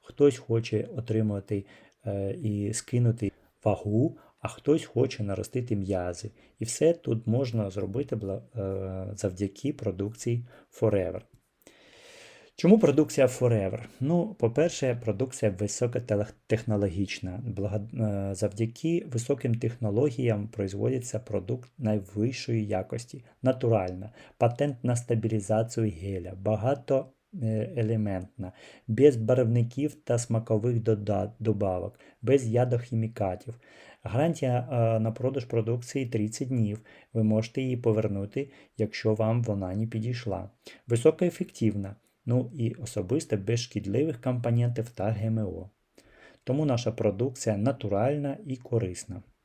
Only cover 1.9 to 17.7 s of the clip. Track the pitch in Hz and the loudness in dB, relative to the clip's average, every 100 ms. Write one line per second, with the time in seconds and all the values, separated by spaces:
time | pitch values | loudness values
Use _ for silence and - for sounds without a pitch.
1.9 | _ - 101 98 - 113 104 101 - - | _ -6 -4 -4 -4 -4 -2 -4 -6 -2
2.9 | 123 120 113 98 _ _ _ 107 98 104 | 2 2 2 -4 _ _ _ 0 0 0
3.9 | 107 160 - - _ - - - 160 - | 2 2 -2 -20 _ -10 -4 2 2 2
4.9 | 120 123 - 104 95 98 127 120 104 95 | 0 0 0 -4 -4 -4 -6 -2 -2 0
5.9 | 92 90 90 107 _ - _ 113 - 156 | -2 -2 -6 -12 _ -20 _ -8 2 4
6.9 | 170 - 117 113 117 131 113 98 98 95 | 4 0 -2 2 0 2 -2 -2 -4 -4
7.9 | 113 143 110 98 95 - 117 95 95 95 | -4 -4 -4 -4 -6 -8 -6 -4 -4 -4
8.9 | 95 95 104 98 92 101 - 135 147 110 | -6 -8 -4 -4 -2 -4 -2 -6 -2 -4
9.9 | 90 101 110 120 120 120 - _ - 110 | -2 -6 -4 -2 -2 -4 -20 _ 0 2
10.9 | 101 87 - - _ _ _ - _ - | 2 0 -6 -12 _ _ _ -20 _ -20
11.9 | - - - - - - - 165 220 180 | -20 -20 -20 -20 -20 -20 2 6 8 8
12.9 | 143 147 - 127 - 123 110 95 107 - | 6 4 4 4 4 2 4 0 -4 -10
13.9 | - 135 175 214 - 117 120 165 - 131 | -4 0 2 0 0 0 2 0 2 -2
14.9 | 120 117 98 127 - 107 95 104 - 123 | 0 -2 -2 -4 0 -2 0 -4 0 0
15.9 | 120 120 104 104 - _ 110 - 104 101 | 0 0 0 0 -8 _ -2 2 2 2
16.9 | 87 95 - 90 95 120 98 98 | 0 -4 -4 -8 -6 -8 -4 -4